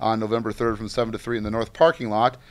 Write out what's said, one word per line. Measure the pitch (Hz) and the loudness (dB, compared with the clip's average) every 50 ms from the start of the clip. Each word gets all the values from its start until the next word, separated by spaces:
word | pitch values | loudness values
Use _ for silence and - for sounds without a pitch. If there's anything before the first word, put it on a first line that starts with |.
on | - 110 113 110 | -2 0 0 0
November | 110 104 113 117 113 113 | 0 0 -2 -2 -2 -4
third | 101 - 120 117 110 | -4 -2 -2 -2 -2
from | 104 113 101 | -2 -6 -4
seven | - - 117 113 110 | -2 -2 -2 -2 -4
to | 104 | -6
three | - 120 117 110 | -6 -6 -4 -4
in | 107 | -4
the | 107 | -4
north | 110 113 113 - - | -2 -2 -4 -4 2
parking | - 160 165 165 - 131 110 | 4 4 4 4 2 -4 -2
lot, | 104 107 117 127 - - - - | 2 2 2 2 2 -2 -10 -20